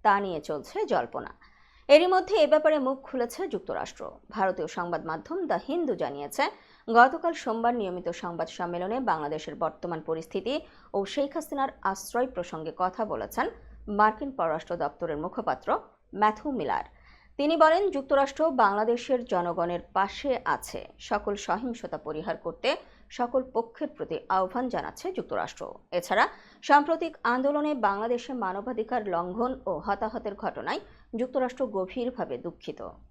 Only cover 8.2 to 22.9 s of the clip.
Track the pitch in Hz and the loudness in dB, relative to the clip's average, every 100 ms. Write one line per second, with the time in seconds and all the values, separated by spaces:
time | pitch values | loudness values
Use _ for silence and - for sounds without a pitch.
8.2 | 180 170 165 - 175 175 185 247 233 160 | -6 -4 -6 -4 -4 -4 -2 -2 0 0
9.2 | 143 156 160 151 160 - 175 165 156 160 | -2 -4 -6 -4 -4 -4 -6 -6 -4 -4
10.2 | 165 196 226 294 - - - 196 196 - | -4 -4 -2 -4 -6 -20 -6 -4 -2 -2
11.2 | 285 330 311 285 269 - 190 196 - 240 | -2 -4 -6 -4 -4 -2 -4 -4 -4 -2
12.2 | 254 180 170 160 156 - 180 180 208 131 | -2 -4 -8 -8 -8 -2 -2 0 -4 -4
13.2 | 107 - 330 - - - - 208 214 214 | -4 -2 -4 -6 -20 -16 -6 4 4 4
14.2 | 285 262 165 160 - 120 143 - 170 147 | -8 -2 0 0 -2 -4 -4 -4 -6 -4
15.2 | 170 - 180 131 - 330 - _ _ 190 | -4 -4 -2 -2 -2 -2 -4 _ _ 2
16.2 | 214 214 294 254 139 80 - - - - | 2 2 -4 -2 0 -2 -4 -14 -20 -20
17.2 | - - 294 320 311 339 403 285 269 277 | -16 0 2 8 8 8 2 -2 2 4
18.2 | 269 - 320 262 208 202 220 240 - 254 | 4 2 2 6 4 4 2 0 0 -2
19.2 | 233 185 175 175 170 175 - 196 196 - | 2 0 0 0 -2 -2 -2 -2 0 -2
20.2 | 285 247 - 139 - - - - - 208 | -2 0 0 -2 -2 -10 -12 -18 -4 -2
21.2 | 208 202 - 185 247 233 180 151 147 151 | -2 -4 -2 -2 -2 -6 -8 -8 -6 -6
22.2 | 165 165 170 165 254 302 - | -4 -4 -6 -2 -2 -2 -6